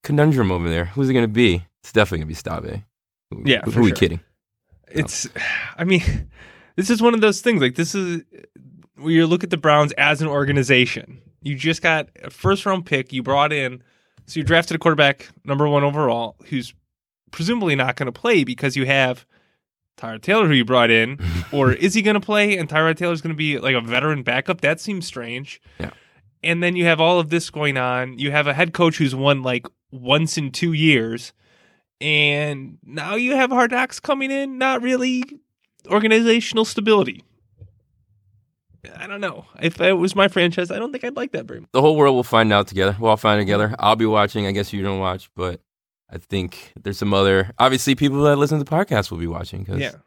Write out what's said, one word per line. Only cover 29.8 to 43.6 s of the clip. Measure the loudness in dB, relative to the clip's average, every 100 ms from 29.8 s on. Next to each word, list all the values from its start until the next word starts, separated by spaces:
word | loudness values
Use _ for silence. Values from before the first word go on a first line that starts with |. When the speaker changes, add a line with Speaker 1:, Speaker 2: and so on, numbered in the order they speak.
| _
Speaker 2:
once | -14 0 0 0 -4
in | -6
two | -4 -2
years, | 2 4 4 2 -6 -12 _ _ _ _ _ _ _
and | -2 2 2 0 -4 -6 -12 -18
now | -16 -12 -6 -4
you | -2 0
have | 0
Hard | 0 0
Knocks | -2 -6 -8
coming | -4 -4 -2
in, | -4 -6 -4
not | -2 -2
really | -2 -2 0 -4 -6 -12 _ _ _ _ -2
organizational | 0 4 4 4 2 0 -2
stability. | -2 -2 2 4 2 -4 _ _ _ _ -20 _ _ _ _ _ _ _ _ _ _ _ -20 -18
I | -14
don't | -10
know. | -10 -10 -20 -6
If | -6 0
it | 0
was | 2 0 2
my | 0
franchise, | 2 0 0 -6
I | -6
don't | -8
think | -8
I'd | -10 -8
like | -8
that | -8 -10
very | -16
much. | -4
Speaker 1:
The | 4
whole | 4 6
world | 4 4
will |
find | 2 2 4
out | 4 2
together. | 0 0 0
We'll | 2
all | 2
find | 2 2
out |
together. | 2 0